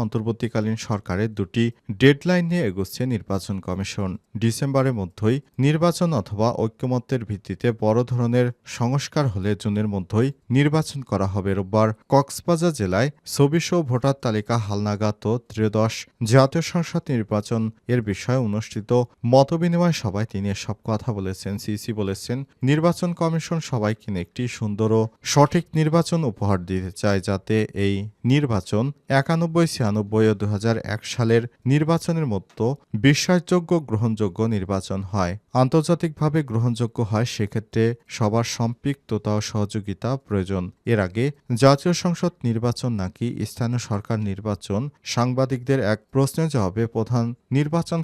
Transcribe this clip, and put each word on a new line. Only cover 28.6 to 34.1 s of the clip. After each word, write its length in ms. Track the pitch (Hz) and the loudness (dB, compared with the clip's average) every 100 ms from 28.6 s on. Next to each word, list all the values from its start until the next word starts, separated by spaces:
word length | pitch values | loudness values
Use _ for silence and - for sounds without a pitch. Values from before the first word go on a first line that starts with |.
| - 107 135 - - | 0 -2 -2 -4 0
একানব্বই 560 | 135 139 165 170 165 165 | 0 2 0 0 2 0
ছিয়ানব্বই 600 | - 110 104 104 110 110 | 0 0 0 0 2 4
ও 60 | |
দুই 160 | 98 104 | 2 0
হাজার 260 | 104 113 113 - | 0 0 -2 -2
এক 60 | 104 | -6
সালের 380 | - - 113 117 120 _ 123 | -6 -2 2 2 0 _ 0
নির্বাচনের 540 | 143 156 165 - 165 147 | 2 2 0 0 -2 -2
মতো 380 | 98 - - 113 143 _ 107 | -4 -6 -2 -2 -2 _ 2
বিশ্বাসযোগ্য, 640 | 131 147 - 180 - 180 165 175 131 | 4 4 4 2 2 0 2 -2 0
গ্রহণযোগ্য 520 | 110 117 | 0 0